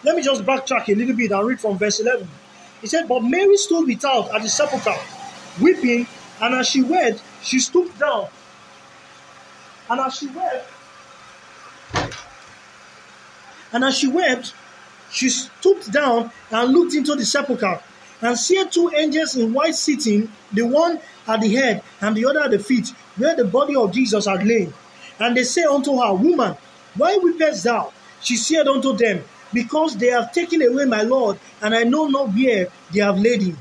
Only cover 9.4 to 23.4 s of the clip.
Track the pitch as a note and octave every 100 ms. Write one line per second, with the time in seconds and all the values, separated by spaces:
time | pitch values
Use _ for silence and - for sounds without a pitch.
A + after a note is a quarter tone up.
9.4 | - - - - - B3 C4 C4 C#4+ C#4+
10.4 | F#4 B4+ - - - - - - - -
11.4 | - - - - - - - - - -
12.4 | - - - - - - - - - -
13.4 | - - - A#3 C4+ C4 C#4 D#4 E4 B3
14.4 | - - - - - - - - B3+ -
15.4 | - - F#4 G4 - B3+ C#4+ A#3 A3+ -
16.4 | - A3 B3 D4+ F4 D4 C#4 C#4+ A3 C#4+
17.4 | C#4 B3 G3+ E3+ - - - - A3+ B3
18.4 | - F#4+ F#4+ E4+ E4+ D4+ D#4 D4+ D#4+ C4
19.4 | A3+ B3+ E4 - - C#4+ A3+ G#3 A3 -
20.4 | - G3+ A#3 C#4+ E4+ E4 - - - A3
21.4 | A3 A#3 C4 F#3+ - - G#3 A3 B3+ D4+
22.4 | C#4+ G3+ - B3 - - - - C#4 E4